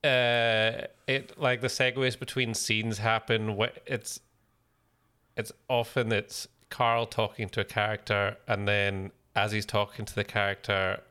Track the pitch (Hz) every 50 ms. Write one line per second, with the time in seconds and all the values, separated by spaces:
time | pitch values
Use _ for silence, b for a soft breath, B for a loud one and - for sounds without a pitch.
0 | - 151 131 127 123 120 120 120 117 117 113 110 110 110 113 - - - - _
1 | _ - 131 135 131 - - - 160 131 123 120 120 127 - - 131 127 123 131
2 | 131 127 120 - - - - - 127 113 113 - - - 110 110 107 113 110 98
3 | 107 117 113 110 - - 117 110 110 107 107 98 110 117 - - - - 139 110
4 | - - - - _ _ _ _ _ _ _ _ _ _ _ _ _ _ _ _
5 | _ _ _ _ _ _ _ - 110 - - _ _ _ 131 120 117 - - 139
6 | 120 110 113 101 - - - - - - _ _ _ _ - - 127 117 117 117
7 | 117 113 - - 110 98 - - 117 - - - 101 - - - 104 107 107 104
8 | - - 107 101 101 98 104 - - - 113 101 101 101 104 104 101 101 98 95
9 | 95 98 - _ _ _ _ 107 101 107 107 107 101 - - 107 104 - - -
10 | 107 - - - 101 - - 107 101 98 98 - - - 104 98 95 92 95 -
11 | - _